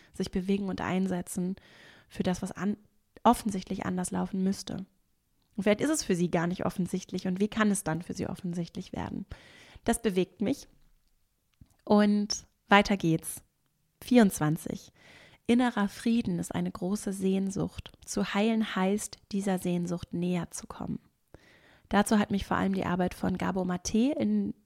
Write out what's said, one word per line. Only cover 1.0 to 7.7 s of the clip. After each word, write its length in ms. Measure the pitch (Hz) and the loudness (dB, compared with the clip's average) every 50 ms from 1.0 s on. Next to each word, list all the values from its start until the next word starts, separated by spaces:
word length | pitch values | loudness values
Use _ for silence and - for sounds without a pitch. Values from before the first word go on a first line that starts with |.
| 190 185 185 175 175 - - 185 180 180 196 - _ - - - - - - - _ _ | 0 0 -2 -4 -4 -6 -4 -4 -4 -4 -4 -8 _ -20 -20 -20 -20 -20 -20 -20 _ _
für 140 | - - | -6 -4
das, 200 | 190 185 180 - | -2 -2 -2 -2
was 100 | 196 185 | -4 -10
an-, 240 | - 165 180 208 208 - - _ _ _ _ _ _ - - | -6 -4 -4 -4 -4 -4 -8 _ _ _ _ _ _ 2 4
offensichtlich 600 | 233 247 - - 214 196 185 - - 190 196 - | 4 4 6 2 -4 -4 -4 -6 -6 -6 -4 -4
anders 240 | - 185 180 180 - | -4 -2 -2 -4 -2
laufen 340 | 190 180 180 180 - 190 185 | -2 -2 -2 -2 -2 0 0
müsste? 420 | 190 196 - - - - 185 190 _ _ _ _ _ _ _ _ _ _ _ _ _ - | 0 0 -2 -6 -10 -8 -10 -10 _ _ _ _ _ _ _ _ _ _ _ _ _ -8
Und 80 | 208 190 | -2 2
vielleicht 160 | 208 208 214 | 2 2 2
ist 100 | 269 285 | 2 0
es 140 | 320 302 - | 0 0 0
für 100 | - 185 | 0 0
sie 160 | 170 180 160 | 2 2 2
gar 160 | - 170 165 | 2 2 0
nicht 180 | 170 185 - - | 0 -2 -2 -4
offensichtlich 600 | 180 - - 175 - - 185 - - - 180 - | -4 -2 -2 -4 -2 -2 -6 -6 -6 -8 -6 -4
und 140 | 190 180 190 | -4 0 0
wie 80 | 208 208 | 0 0
kann 220 | - 220 214 208 | 2 2 2 2